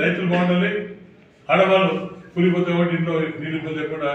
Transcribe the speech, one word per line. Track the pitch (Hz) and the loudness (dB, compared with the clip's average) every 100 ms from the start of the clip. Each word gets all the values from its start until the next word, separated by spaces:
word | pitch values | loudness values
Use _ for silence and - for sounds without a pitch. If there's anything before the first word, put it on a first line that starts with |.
రైతులు | 175 175 185 | 0 0 0
బాగుండాలి, | 175 180 180 202 208 - - - - _ _ - | 0 2 2 0 -2 -8 -14 -20 -20 _ _ 0
ఆడవాళ్ళు | 165 190 190 175 185 - - - | 2 4 4 2 0 -6 -14 -10
కూలిపోతే | 175 175 175 175 170 | 2 2 2 0 2
ఒకటి | 175 165 | 0 0
ఇంట్లో | 165 160 156 151 | -2 -2 -2 -6
నీళ్ళు | 156 160 | -8 -6
ఇబ్బంది | 156 156 | -6 -6
లేకుండా | 151 156 143 | -6 -4 -4